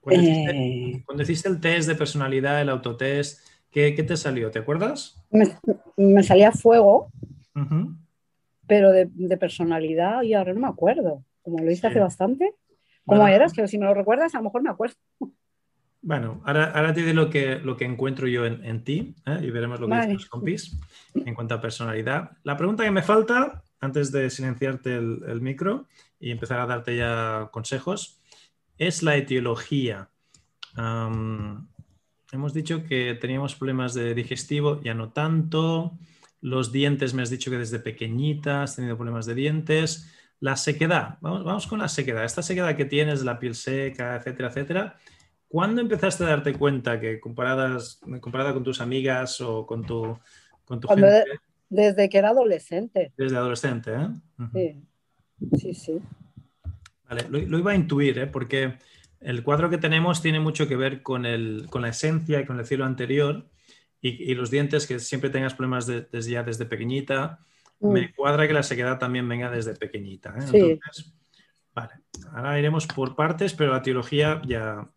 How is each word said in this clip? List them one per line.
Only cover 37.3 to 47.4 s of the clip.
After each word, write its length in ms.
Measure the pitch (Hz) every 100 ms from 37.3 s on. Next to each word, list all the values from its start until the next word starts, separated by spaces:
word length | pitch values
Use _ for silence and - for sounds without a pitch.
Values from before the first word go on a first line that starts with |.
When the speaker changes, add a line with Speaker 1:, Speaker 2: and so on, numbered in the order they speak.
| 127 -
Speaker 1:
que 60 | 123
desde 220 | 113 117
pequeñita 840 | 117 110 113 120 147 147 147 143
has 140 | 139 -
tenido 180 | 123 113
problemas 300 | 117 117 110
de 100 | 120
dientes. 800 | 143 156 156 156 160 - - _ _ _
La 160 | 139 135
sequedad, 600 | - 151 160 170 - -
vamos, 240 | 156 190
vamos 240 | 170 202 -
con 120 | 220
la 100 | 160
sequedad. 340 | - 131 113
Esta 180 | 117 -
sequedad 360 | 165 180 175 147
que 80 | 131
tienes, 400 | 143 151 143 127
la 120 | 120
piel 180 | 123 117
seca, 600 | - 135 135 131 123 120
etcétera, 320 | 131 127 131
etcétera. 500 | 139 143 175 208 - - _ _ _ _
¿Cuándo 320 | 160 196 233
empezaste 420 | 233 180 185 -
a 40 | 170
darte 260 | 147 139
cuenta 460 | 131 143 135 120 117
que 200 | 110 110
comparadas, 800 | 117 117